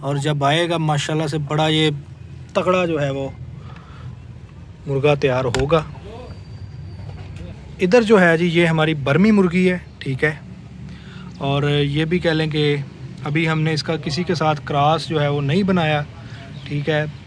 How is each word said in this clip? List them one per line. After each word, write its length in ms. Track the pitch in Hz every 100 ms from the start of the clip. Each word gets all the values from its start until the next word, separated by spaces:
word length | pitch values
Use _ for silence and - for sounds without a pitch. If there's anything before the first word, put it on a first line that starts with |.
और 140 | 135 143
जब 260 | 143 147
आएगा 340 | 139 156 170 170
माशाल्लाह 500 | 156 147 143 156 160
से 100 | 156
बड़ा 300 | 143 151 156
ये 240 | 156 156 143 - - - - - -
तगड़ा 300 | 175 185 175
जो 120 | 156
है 120 | 143
वो 220 | 139 135 - - - - - - - - - - - - - - - -
मुर्गा 280 | 139 147 143
तैयार 300 | 143 127 127
होगा। 400 | 120 139 160 - - - - - - - - - - - - - - - - - - - -
इधर 220 | 185 240
जो 140 | 220 220
है 200 | 175 165
जी, 100 | 175
ये 180 | 165 170
हमारी 280 | 160 156
बर्मी 380 | 156 135 143 208
मुर्गी 340 | 208 185 175 185
है, 160 | 180 - -
ठीक 220 | 143 131
है, 160 | 151 156 - - - - - - - - - -
और 280 | 139 143 143
ये 360 | 147 147 143 160
भी 140 | 180
कह 140 | 165
लें 160 | 156 160
कि 340 | 151 147 143 139 - - - 151
अभी 200 | 151 160
हमने 280 | 156 156
इसका 220 | 156 - 160
किसी 260 | 160 147
के 120 | 175 165
साथ 200 | 156 147
क्रॉस 520 | - 147 147 160 151
जो 120 | 160
है 120 | 147
वो 100 | 143
नहीं 220 | 143 175
बनाया, 420 | 190 185 156 147 147 - - - - - -
ठीक 220 | 147 143
है। 320 | 151 156 -